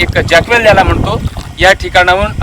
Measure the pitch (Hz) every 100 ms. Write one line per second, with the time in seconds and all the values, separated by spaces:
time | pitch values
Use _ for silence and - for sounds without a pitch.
0 | 175 175 - 165 214 233 220 190 175 170
1 | 196 220 - - - - 180 190 180 185
2 | 180 185 208 151